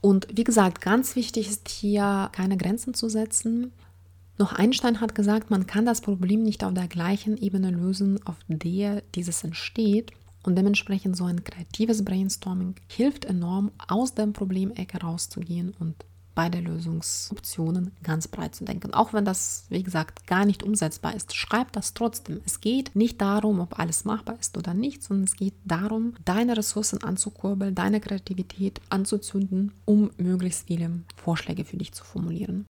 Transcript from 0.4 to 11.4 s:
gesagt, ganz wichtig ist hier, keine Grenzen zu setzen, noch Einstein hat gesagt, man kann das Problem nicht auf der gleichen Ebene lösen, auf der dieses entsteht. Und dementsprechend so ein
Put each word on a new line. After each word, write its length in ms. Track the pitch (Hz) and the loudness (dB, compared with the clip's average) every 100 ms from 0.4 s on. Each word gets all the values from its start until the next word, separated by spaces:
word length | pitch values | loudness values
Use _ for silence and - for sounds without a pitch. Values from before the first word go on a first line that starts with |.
gesagt, 380 | 233 220 190 170 | 4 6 4 2
ganz 340 | - 226 262 - | 2 2 2 -2
wichtig 320 | 233 233 202 | -2 -2 -2
ist 200 | 208 - | -6 -8
hier, 600 | - 202 208 202 196 196 | -4 0 2 2 2 0
keine 240 | - 190 190 | -2 0 2
Grenzen 360 | 180 220 - | 2 0 -2
zu 160 | 240 226 | -4 -2
setzen, 600 | 214 220 - 226 233 247 - - - - - - - | 0 0 0 0 -2 -2 -8 -20 -20 -20 -20 -20 0
noch 160 | 202 | 2
Einstein 480 | - 208 262 247 220 | 6 4 4 2 2
hat 140 | 226 - | 0 2
gesagt, 340 | 202 220 214 | 4 2 2
man 160 | 196 185 | 0 2
kann 200 | 202 233 | 2 2
das 160 | 226 | 2
Problem 420 | - 190 185 208 | 0 0 2 4
nicht 200 | 220 208 | 2 0
auf 100 | 196 | -2
der 140 | 185 175 | 0 -2
gleichen 500 | 170 170 202 214 214 | -2 0 0 0 -2
Ebene 340 | 202 190 185 | 0 0 0
lösen, 480 | 175 180 190 196 196 - | 0 0 2 2 0 -2
auf 120 | 165 - | -10 -6
der 540 | 160 170 185 202 202 - - | -4 -2 0 0 -2 -4 -6
dieses 280 | 175 160 | -4 -4
entsteht. 680 | 160 160 - - 214 208 233 - - - | -6 -8 -6 0 4 4 0 -16 -20 -6
Und 120 | - 180 | 2 4
dementsprechend 640 | 196 202 - 196 190 180 | 6 4 0 -2 0 -2
so 80 | 180 | 0
ein 180 | 175 | -2